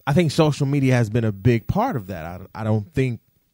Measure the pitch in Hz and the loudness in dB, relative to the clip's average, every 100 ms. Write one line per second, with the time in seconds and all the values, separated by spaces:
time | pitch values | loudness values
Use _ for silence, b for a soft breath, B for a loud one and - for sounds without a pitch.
0 | - 147 165 - 151 131 139 143 131 127 | 0 2 2 2 2 2 0 2 2 2
1 | 107 117 110 98 98 117 - 190 254 151 | 2 0 -2 0 2 2 0 -2 -2 -4
2 | 92 90 80 90 92 - 110 107 104 - | -6 -10 -10 -12 -14 -6 -2 -2 -2 -4
3 | 131 113 _ _ _ | -4 -4 _ _ _